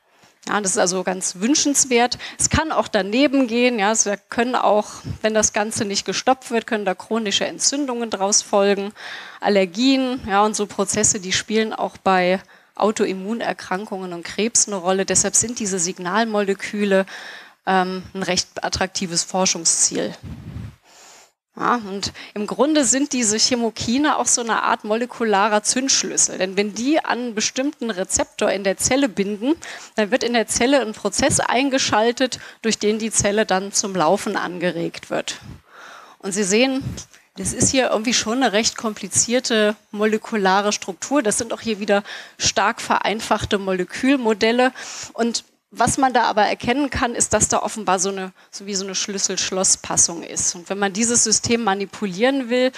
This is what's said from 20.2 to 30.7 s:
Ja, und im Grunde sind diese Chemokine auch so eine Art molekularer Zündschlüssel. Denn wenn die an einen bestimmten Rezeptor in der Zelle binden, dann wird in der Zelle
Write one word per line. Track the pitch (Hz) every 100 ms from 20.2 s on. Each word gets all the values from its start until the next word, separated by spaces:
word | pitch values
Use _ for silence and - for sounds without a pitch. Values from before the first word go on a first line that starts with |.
| - - - - - - _ - - - _ _ _ -
Ja, | - 240 202
und | 196 190 - - 208
im | 208
Grunde | 180 277 302 269
sind | 269 285
diese | 247 226 214
Chemokine | - 247 233 - - 247 302 254
auch | 247
so | -
eine | 233 208
Art | - 233
molekularer | 214 220 247 - 226 196 214 208
Zündschlüssel. | - 254 262 - - - - 175
Denn | 185 190
wenn | 208 202
die | 247 311
an | - 220
einen | 247 208
bestimmten | - - 277 - 233
Rezeptor | 180 185 277 277 - 214
in | 196
der | 202 190
Zelle | - 269 277
binden, | 175 196 208 240 320 - - - -
dann | 208
wird | 247
in | 233
der | 240 208
Zelle | - 247